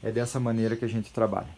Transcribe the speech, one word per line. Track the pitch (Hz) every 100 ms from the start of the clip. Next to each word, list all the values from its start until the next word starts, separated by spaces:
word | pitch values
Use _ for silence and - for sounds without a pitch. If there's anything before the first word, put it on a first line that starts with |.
é | 113
dessa | 113 120 131
maneira | 120 113 113 117
que |
a | 117
gente | 113 104
trabalha | - 110 95 90